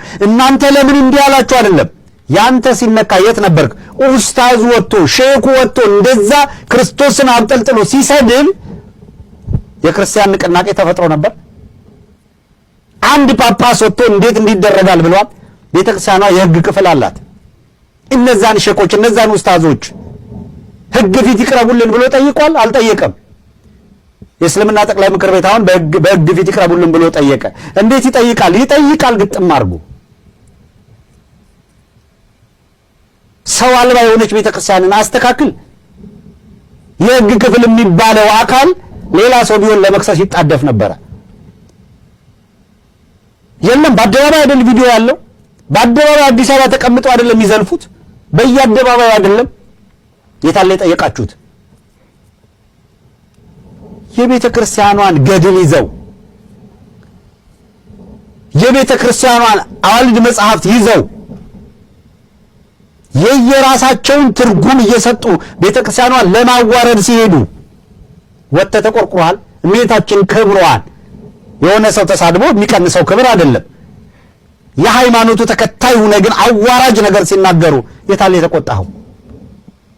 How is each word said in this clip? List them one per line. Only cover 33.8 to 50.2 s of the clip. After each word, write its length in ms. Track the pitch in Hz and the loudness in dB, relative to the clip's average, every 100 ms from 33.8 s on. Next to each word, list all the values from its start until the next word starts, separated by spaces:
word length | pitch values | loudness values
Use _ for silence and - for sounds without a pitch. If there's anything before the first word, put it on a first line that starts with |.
| 247 247 | 2 2
የሆነች 320 | 233 220 220 | 2 0 0
ቤተክርስቲያንን 600 | 214 208 196 - 185 185 | -2 -4 -6 -4 -2 0
አስተካክል። 560 | 208 214 247 247 247 277 - - _ _ _ - - - - _ - _ _ _ - | -2 -2 -2 -2 -2 -4 -6 -20 _ _ _ -20 -20 -20 -20 _ -20 _ _ _ -4
የህግ 300 | 202 254 208 226 | 0 2 2 2
ክፍል 240 | 240 233 | 2 2
የሚባለው 640 | 233 226 214 165 220 214 214 | 2 2 2 2 2 2 2
አካል 360 | 214 240 254 302 359 - - - | 2 2 2 2 -2 -8 -20 -4
ሌላ 200 | 165 233 247 | 0 2 2
ሰው 140 | 226 214 | 2 0
ቢሆን 240 | 214 208 | 0 2
ለመክሰስ 360 | 190 196 202 170 | 2 0 -2 -2
ይጣደፍ 420 | 190 175 156 151 | -2 -2 -2 0
ነበረ። 280 | 143 110 101 - - - - - - - _ _ _ _ _ _ _ _ _ _ _ _ _ _ _ _ _ _ _ - | -2 -2 -4 -6 -18 -20 -20 -20 -20 -20 _ _ _ _ _ _ _ _ _ _ _ _ _ _ _ _ _ _ _ -6
የለም 360 | 170 262 311 | 0 2 2
በአደባባይ 460 | 240 226 247 294 311 | 2 2 2 2 2
አይደል 220 | 285 269 | 2 2
ቪዲዮ 220 | 240 254 247 | 2 2 2
ያለው? 300 | 226 226 320 - _ _ _ - | 2 0 -4 -8 _ _ _ -4
በአደባባይ 540 | 165 240 240 302 302 | 0 0 2 2 4
አዲስ 260 | 277 240 262 | 2 2 0
አበባ 160 | 269 262 | 2 0
ተቀምጠው 420 | 262 247 247 262 | 0 0 0 0
አይደለም 220 | 247 240 | 0 2
የሚዘልፉት? 500 | 226 208 214 190 349 - _ _ - - | 0 2 0 -2 -6 -10 _ _ -20 -6
በየአደባባዩ 800 | 156 247 254 262 214 254 240 233 | -2 0 2 2 2 2 2 2
አይደለም? 380 | 214 196 208 262 - _ _ _ _ _ _ | 2 0 0 -2 -8 _ _ _ _ _ _